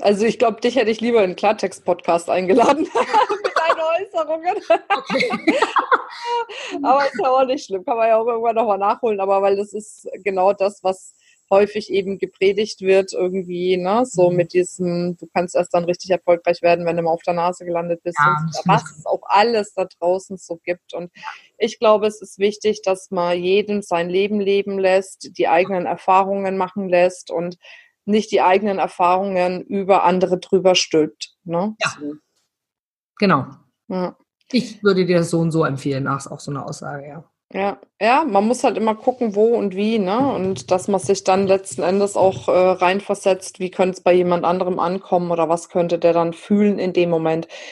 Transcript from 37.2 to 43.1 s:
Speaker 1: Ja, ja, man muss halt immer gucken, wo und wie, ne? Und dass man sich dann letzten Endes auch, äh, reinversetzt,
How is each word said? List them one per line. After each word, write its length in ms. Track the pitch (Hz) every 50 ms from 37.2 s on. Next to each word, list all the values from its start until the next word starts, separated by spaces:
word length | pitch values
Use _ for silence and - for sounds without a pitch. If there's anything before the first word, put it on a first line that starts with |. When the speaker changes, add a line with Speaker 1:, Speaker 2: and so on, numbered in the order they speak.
| 151 _ _ _ _ _ -
Speaker 1:
Ja, 240 | 190 196 202 151 - - _ _ -
ja, 240 | 196 220 254 294 330
man 220 | 285 196 202 202 220
muss 160 | 247 247 -
halt 140 | 247 196 220
immer 160 | 220 220 214
gucken, 400 | 220 - 262 254 - 247 220 190
wo 200 | 202 220 226 240
und 200 | - 202 202 180
wie, 220 | 190 208 214 226 220
ne? 340 | 190 180 202 233 285 277 226
Und 360 | - 185 190 190 - - -
dass 180 | 180 185 185 -
man 120 | 196 185
sich 220 | 185 - 196 190 -
dann 240 | - 185 190 196
letzten 360 | 190 196 190 190 - - - 165
Endes 340 | 170 190 202 202 202 -
auch, 320 | - 180 190 120 120 - -
äh, 40 | 139
reinversetzt, 1080 | 180 185 185 185 180 185 180 190 202 - -